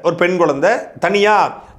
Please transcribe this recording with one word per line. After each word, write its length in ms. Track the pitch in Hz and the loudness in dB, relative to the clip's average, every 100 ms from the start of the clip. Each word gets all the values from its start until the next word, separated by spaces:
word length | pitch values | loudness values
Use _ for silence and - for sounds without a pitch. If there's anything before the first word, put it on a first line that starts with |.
ஒரு 120 | 170 165 | -4 0
பெண் 220 | 175 180 | 0 2
குழந்தை, 340 | 165 139 170 247 - - | 0 0 0 -2 -6 -4
தனியா 600 | 170 202 202 208 147 - - | -2 0 2 2 0 -4 -20